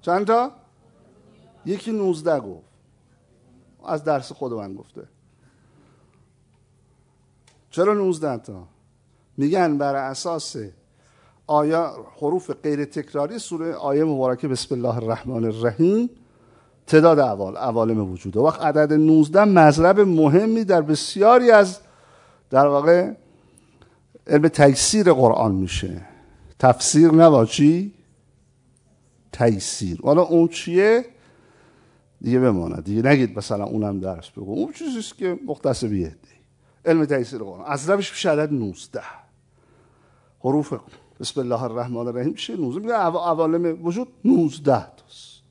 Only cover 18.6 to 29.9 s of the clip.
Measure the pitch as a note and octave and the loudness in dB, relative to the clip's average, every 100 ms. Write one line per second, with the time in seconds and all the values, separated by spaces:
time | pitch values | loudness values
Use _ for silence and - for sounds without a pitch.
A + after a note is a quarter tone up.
18.6 | D#3+ D3 D3+ D3+ D#3 D#3+ D3+ F3+ G#3 F#3+ | -2 0 2 2 4 4 4 4 4 6
19.6 | D#3 C#3+ E3+ G3 G3+ D#3+ D#3 D#3+ A3 A3+ | 6 6 4 4 4 4 4 4 2 -2
20.6 | G#3 F3+ D3+ D#3 - - G#3 B3 B3 A3 | 0 0 0 -4 -4 2 6 6 8 6
21.6 | G3 F3+ _ _ _ _ _ _ _ C3 | 6 0 _ _ _ _ _ _ _ 2
22.6 | C#3+ C#3+ D3 F3 F#3+ A3 _ _ _ _ | 4 4 4 2 2 -8 _ _ _ _
23.6 | _ _ _ _ _ - - D3 D#3+ - | _ _ _ _ _ -20 0 2 2 4
24.6 | C#3+ B2+ - G#3+ F3+ D3+ B2+ - A2+ F#2+ | 4 4 0 2 4 4 4 4 0 0
25.6 | F#2 - F2+ F2 - - _ _ - _ | -4 -6 -8 -12 -16 -20 _ _ -20 _
26.6 | C3 B2 - D3 E3 D#3+ E3 C#3+ A2+ - | 2 2 2 4 6 8 8 6 2 4
27.6 | D3 E3+ G3+ - _ _ _ _ _ _ | 2 2 -4 -12 _ _ _ _ _ _
28.6 | _ _ _ _ _ _ _ - A#2 G#2 | _ _ _ _ _ _ _ -2 0 0
29.6 | - - G2 | -6 -8 -8